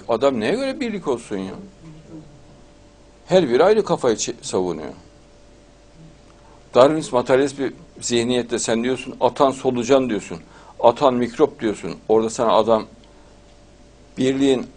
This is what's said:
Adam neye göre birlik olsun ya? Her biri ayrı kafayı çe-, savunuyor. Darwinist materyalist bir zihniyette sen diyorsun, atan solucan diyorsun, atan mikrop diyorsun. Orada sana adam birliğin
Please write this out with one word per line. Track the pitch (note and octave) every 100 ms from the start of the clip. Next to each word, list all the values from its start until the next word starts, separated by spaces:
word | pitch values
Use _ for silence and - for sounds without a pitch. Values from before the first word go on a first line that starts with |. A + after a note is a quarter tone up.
| -
Adam | A2+ C#3 A#2+
neye | A2
göre | A3+ C4+ D#4
birlik | A#3+ G3+ D#3
olsun | A#2 - G2
ya? | F#2+ - G2 - D#3+ D#3 D#3+ D#3+ D#3 - - - - - - - - - -
Her | F#3 C#3+
biri | B2
ayrı | F#3 A3
kafayı | - E3 B2+ G#2
çe-, | - -
savunuyor. | - G2+ F2+ D#2 D2 - - - - - - - - - - - - - - - - - -
Darwinist | B2 C#3 D#3 -
materyalist | B2 A#2+ C3 C#3+ C#3
bir | C3 - - -
zihniyette | - A#2+ A#2+ B2 A#2 A#2
sen | - A2+
diyorsun, | A#2+ B2+ C3 -
atan | B2 - C#3
solucan | C3 C3 B2 A#2+ C3+ B2+
diyorsun, | G2+ - E2+ - - - -
atan | A#2 A#2+ C#3+
mikrop | B2 A#2 - D3 -
diyorsun. | A2 G2 E2+ E2 -
Orada | A2 A2
sana | - A2+
adam | G2+ G#2+ A2 - - - - - - - - - - - - - -
birliğin | C3 C3+ C#3 B2 -